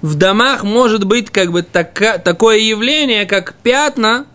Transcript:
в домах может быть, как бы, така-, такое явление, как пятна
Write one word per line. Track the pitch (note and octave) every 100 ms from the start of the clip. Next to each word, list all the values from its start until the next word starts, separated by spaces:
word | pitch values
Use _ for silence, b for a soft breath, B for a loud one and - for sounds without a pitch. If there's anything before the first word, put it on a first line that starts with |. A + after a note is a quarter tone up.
в | D#3 D3+
домах | F#3 G3+ B3+ B3+
может | G3+ A3 B3 G#3+ G3
быть, | A#3 A#3+
как | - F3+
бы, | E3+
така-, | E3+ F3+ E3+ - G#3+ G3
такое | F3+ E3+ A3+ A3
явление, | A3 G#3+ A#3 D4+ C#4+ A3 G3+
как | G3 F#3 -
пятна | A#3+ B3+ D4 C#4+ A3 A#3 C#4+